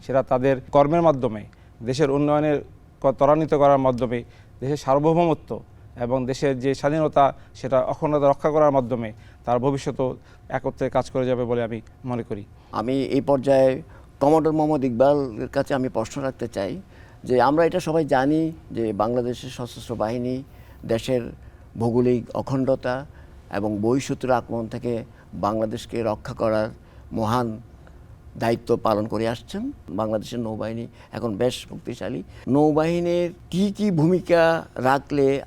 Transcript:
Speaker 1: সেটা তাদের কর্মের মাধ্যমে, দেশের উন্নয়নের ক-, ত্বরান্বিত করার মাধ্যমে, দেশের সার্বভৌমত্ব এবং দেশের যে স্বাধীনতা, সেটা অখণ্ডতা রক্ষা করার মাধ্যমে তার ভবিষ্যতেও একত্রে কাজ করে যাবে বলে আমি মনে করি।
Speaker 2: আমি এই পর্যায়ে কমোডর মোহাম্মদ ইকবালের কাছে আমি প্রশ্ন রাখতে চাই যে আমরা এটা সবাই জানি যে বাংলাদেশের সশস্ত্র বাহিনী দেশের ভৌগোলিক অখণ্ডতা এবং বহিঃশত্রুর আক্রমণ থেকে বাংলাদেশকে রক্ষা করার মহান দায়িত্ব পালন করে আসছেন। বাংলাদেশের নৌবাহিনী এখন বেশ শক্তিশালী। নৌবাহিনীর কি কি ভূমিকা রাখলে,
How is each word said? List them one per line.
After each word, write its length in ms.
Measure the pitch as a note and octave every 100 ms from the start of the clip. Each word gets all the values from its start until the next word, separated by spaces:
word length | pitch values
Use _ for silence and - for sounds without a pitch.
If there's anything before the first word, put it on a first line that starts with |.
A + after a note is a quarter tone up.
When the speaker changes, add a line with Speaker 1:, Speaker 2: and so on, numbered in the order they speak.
| -
Speaker 1:
সেটা 180 | C3
তাদের 380 | C3 B2+ C3+ B2+ -
কর্মের 300 | C#3+ C#3+ E3+
মাধ্যমে, 420 | E3 C#3 B2 G#2+ - - - - A#2
দেশের 260 | C3 C#3+
উন্নয়নের 500 | C#3+ D3 D3 D3+ C#3+ - - - -
ক-, 100 | C#3
ত্বরান্বিত 420 | - C#3+ D#3 D#3
করার 240 | D3 C#3+ C#3
মাধ্যমে, 460 | C3 A#2+ A#2+ A#2+ A#2 - - -
দেশের 180 | B2+ D3
সার্বভৌমত্ব 840 | - C#3 D#3 E3 E3+ D3 - A2 - - - -
এবং 300 | A#2+ C3 B2+
দেশের 340 | C3 C#3+ C3
যে 160 | C3+ C3
স্বাধীনতা, 580 | C#3+ D#3+ D3+ D3 C#3 - -
সেটা 260 | - C3 C3
অখণ্ডতা 500 | - C#3 D3+ D3+ C#3
রক্ষা 220 | C#3 D#3
করার 200 | D3+ D3
মাধ্যমে 420 | C#3 A#2 A#2+ A2 - - - -
তার 140 | B2
ভবিষ্যতেও 580 | C3+ C#3 D3+ A#2+ B2+ B2 - - -
একত্রে 400 | C3 C3+ - C3
কাজ 200 | C3 -
করে 160 | C3 B2+
যাবে 200 | B2 A#2
বলে 180 | A#2+
আমি 180 | A2+ A2+ - - B2+
মনে 180 | A#2+
করি। 200 | - G#2 - - -
Speaker 2:
আমি 320 | - A#2 C3+
এই 180 | C3 C3+
পর্যায়ে 600 | C3+ C#3 B2+ C3+ C3 C3+ - - - -
কমোডর 320 | C#3+ D#3+ D#3
মোহাম্মদ 320 | D#3 D3+ D3+
ইকবালের 640 | B2+ A#2 C#3 D3 C3 G#2+ C3
কাছে 260 | C#3 C3
আমি 160 | C#3 B2+
প্রশ্ন 320 | A2+ A2 C#3+
রাখতে 260 | C3+ - A2+
চাই 340 | G2 G2 F3 - - - -
যে 180 | - B2
আমরা 240 | B2 D#3 A3+
এটা 140 | F#3
সবাই 260 | E3 D#3+ C#3
জানি 460 | C3+ C#3 D#3 D#3+ D#3+ -
যে 220 | A2 A2
বাংলাদেশের 560 | G2+ A2 B2 A#2+ A#2 B2+
সশস্ত্র 460 | C3 A#2+ - - A2+
বাহিনী 480 | A2 B2 B2 C3 C3+ - - - -
দেশের 360 | A2+ - B2+ A#2 - - - - -
ভৌগোলিক 580 | A#2 A#2+ B2 B2 - G#2+
অখণ্ডতা 680 | G#2+ C3+ B2+ C3 B2+ B2+ C#3+ - - - -
এবং 240 | G2+ G#2+ G#2
বহিঃশত্রুর 500 | A2 C3+ C3+ C3+ B2+
আক্রমণ 360 | A#2+ - A#2 A2
থেকে 360 | B2 A#2+ A#2 B2+ - -
বাংলাদেশকে 720 | F2 G2+ A2 A2 A#2 - A#2
রক্ষা 300 | A2+ G#2+ -
করার 360 | A#2+ A2+ A2 A2+ - - - -
মহান 480 | A2 A2 B2 A#2 A2 - - - - - - - -
দায়িত্ব 400 | A#2 A#2 - A#2+
পালন 300 | A2 G#2 G#2+
করে 200 | G#2+ A2+
আসছেন। 440 | B2 - G3+ C4+ C#4+ -
বাংলাদেশের 500 | F#2 A2 A2 F#2 A#2+
নৌবাহিনী 480 | A2+ G#2+ G#2+ A2+ A2+ - -
এখন 240 | - A#2 G2+
বেশ 300 | B2+ - -
শক্তিশালী। 540 | - - - F#2 B2+ - - -
নৌবাহিনীর 840 | C#3 D3+ D3+ D#3+ E3+ F3 F3 F3 - -
কি 200 | F3 G3+
কি 200 | G3+ G#3
ভূমিকা 760 | E3 D#3+ F#3 - E3+ E3 E3 - -
রাখলে, 640 | B2+ C#3+ - D3 C3+ C#3